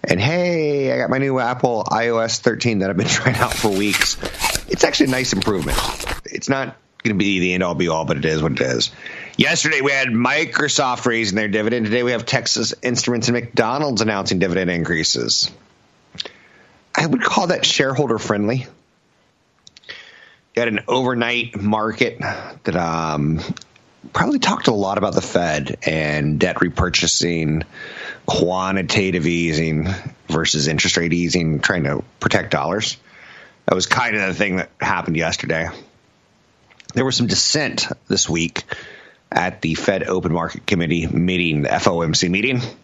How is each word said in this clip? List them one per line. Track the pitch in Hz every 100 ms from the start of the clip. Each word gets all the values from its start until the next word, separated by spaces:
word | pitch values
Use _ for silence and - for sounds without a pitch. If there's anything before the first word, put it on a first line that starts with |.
And | - 90
hey, | 113 175 180 170 151 143 135
I | 127
got | 123
my | 131
new | 139 131
Apple | 120 127 127 113 -
I | 110 117
O | 113
S | 113 -
thirteen | - 107 120 107
that | 95
I've | 95
been | 107
<laughs> |
trying | - - 123
out | 123
for | - 110
weeks. | 98 104 95 - - - - - - -
It's | -
actually | - - 202
a |
nice | 127 127
improvement. | 95 110 98 73 - - - - -
It's | - - -
not | 135 123 - _ _
gonna | 117 98
be | 101 95
the | 90
end-all, | 90 90
be-all, | 80 85 80
but | 78 76
it |
is | 78 78
what | 78
it | 65
is. | 65 62 - - - - - -
Yesterday, | 139 165 151 151
we | 139
had | 135 131
Microsoft | 113 123 143 160 165 151 - 135 123
raising | 127 113 107
their | 98 107
dividend. | 104 107 120 110
Today, | 120
we | 123
have | 120
Texas | 117 131 113 117 110 -
Instruments | 123 123 - 123 110
and |
McDonald's | 120 120 - 113 131 147 110
announcing | 110 101 90 95
dividend | 95 90 90
increases. | 87 80 82 78 62 58 - - - - _ _ _ _ - - - - - - _ _
I | -
would | 160 247
call | - - 180
that | 180 -
shareholder | - 135 135 139 113
friendly. | - 104 104 127 - - _ _ _ _ _ _ _ _ - - - - - - - - _
You | -
had | 117
an | 107 -
overnight | 123 127 123 117 120 117 101
market | 104 107 107 107 123 -
that, | - - - - - 87
um, | 85 82 80 76 73 80 - - - - _ _ -
probably | - 208 285
talked | - 196 -
a |
lot | 107 98 104
about | 98
the | 95
Fed | - 92 87 76 69 -
and | - 80 76 76 73 76
debt | 90 80
repurchasing, | 87 - 92 - 82 - 85 85 78 78 80 - - - - - -
quantitative | - 85 92 92 98 85 - 95 90 80
easing | 85 85 78 80 78 82 95 - - -
versus | 80 80 78 73
interest | 76 85 -
rate | 85
easing, | 85 87 87 80 76
trying | - 92
to | 76 76 - _
protect | - 104 82
dollars. | 73 73 98 104 - - - - - - _ -
That |
was | 92 -
kind | 131 120
of | 107 95
the |
thing | 92 104 92
that | - _
happened | - 92 87 80
yesterday. | 82 - - 80 82 - - _ _ _ _ _ _ _ _ - -
There | 123 131
was | 131
some | 123
dissent | 95 - 156 139 - - - _
this | 98 -
week | 85 82 - - - - - - - _
at | - 90 -
the | 80
Fed | 78 - 95
Open | - 92 85
Market | 82 82 - -
Committee | 92 82 85 73
meeting, | - 87 92 87 76
the | 71
F | 90 -
O | 85
M | 82
C | 76 90
meeting. | 92 123 127 123 -